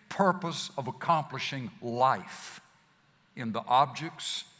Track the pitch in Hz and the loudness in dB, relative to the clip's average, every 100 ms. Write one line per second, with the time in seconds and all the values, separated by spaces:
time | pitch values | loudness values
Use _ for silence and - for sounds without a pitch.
0 | - - 190 185 170 151 - - 120 - | -10 2 4 4 -2 -6 -6 -6 -6 -4
1 | - 160 143 131 - 135 113 - 120 120 | 2 2 2 -6 -6 -6 -8 -8 -4 4
2 | 131 104 90 - - - _ _ _ _ | 4 4 -2 -14 -14 -16 _ _ _ _
3 | _ _ _ - 117 110 - 127 143 117 | _ _ _ -8 -4 -4 4 4 4 0
4 | 165 - - - - | -10 -8 -8 -8 -10